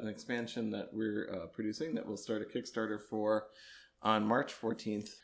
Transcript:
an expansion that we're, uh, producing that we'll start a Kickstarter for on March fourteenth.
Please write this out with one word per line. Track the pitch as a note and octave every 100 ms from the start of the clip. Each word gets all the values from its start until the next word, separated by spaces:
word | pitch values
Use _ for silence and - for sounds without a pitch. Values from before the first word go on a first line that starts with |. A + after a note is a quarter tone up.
an | A2
expansion | G2+ - A#2+ A2+ - G#2+
that | G#2 -
we're, | A2 A2 G#2 -
uh, | F#2+ E2+
producing | - G#2+ G#2+ D#3+
that | - -
we'll | G2+
start | - A2
a |
Kickstarter | - B2 B2 - A2 G#2+
for | - G#2+ G#2+ G#2+ - - - - - _
on | G#2+ A2 G#2+
March | A#2+ C#3+
fourteenth. | - A2+ A2+ A2+ G#2+ G#2+ -